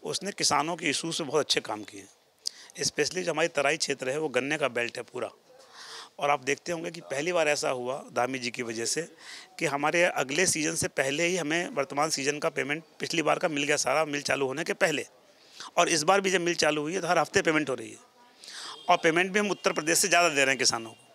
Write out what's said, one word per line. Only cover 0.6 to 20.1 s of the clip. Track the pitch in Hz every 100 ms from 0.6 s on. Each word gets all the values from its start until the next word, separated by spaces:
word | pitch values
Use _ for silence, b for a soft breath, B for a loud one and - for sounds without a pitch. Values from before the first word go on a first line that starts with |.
| 151 175
के | 165
इशू | 131 165
से | 156
बहुत | 151 151
अच्छे | 131 -
काम | - 107
किए | 101 101
हैं। | 95 _ _ _ - - - -
स्पेशली | - - 143 170
जो | 180
हमारी | 151 165
तराई | 156 139 165
क्षेत्र | - 135 131
है, | 139
वो | 156
गन्ने | 123 135 156
का | 139
बेल्ट | 120 120 -
है |
पूरा, | 117 127 107 - _ - B B B B B -
और | 151
आप | 147
देखते | 131 135 -
होंगे | 170 170
कि | 170
पहली | - 135 160
बार | 175 151
ऐसा | 147 147
हुआ | 131 123 135 -
धामी | - 123 131
जी | 120
की | 117
वजह | 117 113 113
से | - 165 - B B B -
कि | 165
हमारे | 143 147 170
अगले | 175 - 131 147 190
सीजन | 160 156 160
से | 180
पहले | - 135 143 170
ही | 180
हमें | 147 160 180
वर्तमान | 226 135 143 156
सीजन | 143 135 147
का | 165
पेमेंट | 156 135 151 - _
पिछली | 139 165
बार | 151 151
का | 175
मिल | 143
गया | 143 147
सारा, | - 139 156
मिल | 143
चालू | 139 143 135
होने | 135
के | 175
पहले। | 196 185 147 - - _ B B B B -
और | 170
इस | 165
बार | 151 196
भी | 190
जब | 180
मिल | 170 170
चालू | 156 151
हुई | 147
है, | 185
तो | 170
हर | 175
हफ्ते | 151 196
पेमेंट | 170 156 147
हो | 123
रही | 113
है | 95 - _ - B B B B B -
और | 175
पेमेंट | 170 160 190
भी | 190
हम | 208
उत्तर | 180 -
प्रदेश | 180 156 165
से |
ज़्यादा | 202